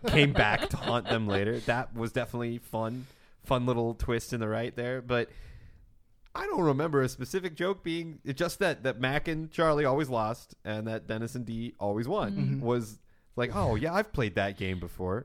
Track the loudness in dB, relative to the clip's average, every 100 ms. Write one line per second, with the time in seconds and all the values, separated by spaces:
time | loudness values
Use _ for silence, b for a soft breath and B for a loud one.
0 | 6 6 6 6 4 4 0 -2 0 0
1 | 2 0 2 2 0 0 0 -2 -2 -4
2 | -4 -2 -4 -4 -4 -6 -6 -4 -2 -4
3 | -12 b b b -2 0 2 2 0 -2
4 | 0 0 -2 -4 -2 -2 -4 -6 -6 -6
5 | 0 0 0 B B B B B B -20
6 | _ -20 -12 -8 -2 2 4 4 2 2
7 | 2 -2 -4 -4 -4 -2 -2 -2 -4 -6
8 | -6 -10 -8 -2 -2 2 0 2 -2 0
9 | 0 0 0 -4 -4 2 4 6 4 4
10 | 2 0 0 -2 -10 -12 -6 -4 -4 -6
11 | -4 -4 -4 -6 -6 -6 -6 -4 -2 0
12 | 0 0 0 0 0 0 2 0 0 -12
13 | -20 -20 _ -4 -2 2 2 2 2 0
14 | 0 0 0 2 0 0 -4 -2 -6 -4
15 | -2 -2